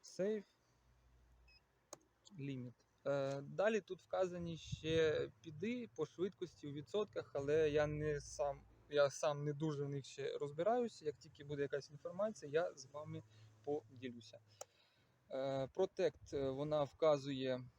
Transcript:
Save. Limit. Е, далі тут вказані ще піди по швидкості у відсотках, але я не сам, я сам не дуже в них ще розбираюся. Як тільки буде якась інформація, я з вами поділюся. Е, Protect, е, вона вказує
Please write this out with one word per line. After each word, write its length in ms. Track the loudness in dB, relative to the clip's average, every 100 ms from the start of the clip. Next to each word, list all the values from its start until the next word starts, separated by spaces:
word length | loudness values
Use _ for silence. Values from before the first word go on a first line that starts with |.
Save. 420 | -16 -2 -2 -2 -6 _ _ _ _ _ _ -20 _ -20 -20 _ _ _ _ -20 _ _ -20 -8
Limit. 340 | -6 -6 -8 -12 _ _ -2
Е, 340 | 0 0 -2
далі 380 | -6 2 4 4
тут 220 | -2 -12
вказані 540 | _ 0 0 0 -6 -6
ще 720 | -6 -4 2 4 4 4 -2 -6
піди 500 | -14 -4 -2 -2 -6 -4
по 100 | -6
швидкості 600 | -2 -4 -2 -10 -8 -8
у 40 |
відсотках, 580 | -8 -4 -2 -2 -4 -4
але 360 | -4 2 4 6
я 160 | 4 2
не 340 | 2 0 0
сам, 400 | -4 -2 -2 -2 -12 -20 0
я 220 | 4 4
сам 340 | 4 0 2
не 80 | -2
дуже 320 | 0 0 0
в 40 | -2
них 160 | -4
ще 340 | -6 -6 -4 -2
розбираюся. 680 | -4 0 2 2 0 -2
Як 120 | -6 -6
тільки 280 | -16 -16
буде 180 | -8 -2
якась 280 | 0 -2 -4
інформація, 600 | -12 -10 -2 -2 -2 0
я 240 | 0 0
з 120 | -4 -14
вами 360 | -12 -8 -10 -12 -20 -20 -12
поділюся. 760 | -4 -4 -4 -10 -10 -10 -16 -20 _ _ -20 _ _ _ _ _ _
Е, 360 | -4 -2 -2 -2
Protect, 680 | 0 -2 2 0 0 -6 -2
е, 140 | 0
вона 340 | 0 0 2
вказує 800 | 0 4 6 6 2 -2 0 0 -4